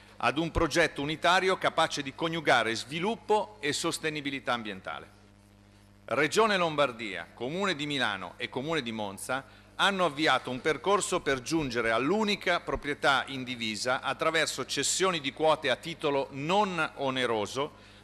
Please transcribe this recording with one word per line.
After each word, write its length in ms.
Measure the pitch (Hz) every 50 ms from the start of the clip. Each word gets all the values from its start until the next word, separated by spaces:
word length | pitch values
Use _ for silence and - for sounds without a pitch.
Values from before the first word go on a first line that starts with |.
| - - -
ad 220 | - - 120 123 147
un 120 | 170 160
progetto 500 | - 151 165 160 131 170 160 143 - -
unitario 560 | 139 147 160 151 - 170 180 190 185 185 185 -
capace 440 | - 143 - - 165 151 - 147
di 140 | 139 135 131
coniugare 580 | - 165 165 165 165 151 151 139 120 113 113 113
sviluppo 840 | 107 104 120 147 175 180 214 233 220 - - 214 214 - - - -
e 140 | - 147 139
sostenibilità 800 | - - 165 151 - - 156 151 151 139 143 139 135 - 139 123
ambientale. 640 | 120 113 104 98 92 - - 78 71 80 - - - - - - - - - - - - - - - - - - - -
Regione 500 | - 117 127 151 151 - 190 220 220 208
Lombardia, 720 | 185 175 165 151 143 147 127 120 113 117 104 92 85 82 98 101
Comune 420 | 107 117 127 160 185 202 190 175
di 100 | 139 147
Milano 500 | 147 147 135 123 110 101 95 92 85 - -
e 100 | 120 113
Comune 340 | - 151 143 160 165 156
di 120 | 123 117 110
Monza 500 | 110 107 98 98 98 - - 127 135 139 - - - - - -
hanno 300 | - 170 196 196 185 180
avviato 440 | 165 139 139 160 147 131 123 - 135
un 120 | 127 127
percorso 580 | - 156 151 135 - 185 202 190 - - 185 175
per 220 | - 151 139 131
giungere 500 | 123 120 156 165 151 131 113 120 113 113
all'unica 680 | 113 113 131 143 190 220 220 208 202 170 - 185 175 165
proprietà 640 | - - 139 127 - 143 143 - - 151 139 123 - -
indivisa 720 | 135 131 127 123 127 120 117 110 107 98 - 127 127 -
attraverso 680 | - 131 131 - 160 160 160 160 151 - - - 127
cessioni 540 | - - 147 131 - - - 180 190 180 160
di 140 | 135 139 120
quote 360 | - 156 156 151 143 - 135
a 60 | 120
titolo 540 | - - 165 165 - - 147 143 139 139 -
non 600 | 139 135 143 156 185 208 208 196 180 165 156 - -
oneroso 920 | - 139 135 131 131 127 120 117 107 101 98 - 127 143 151 - - - - - -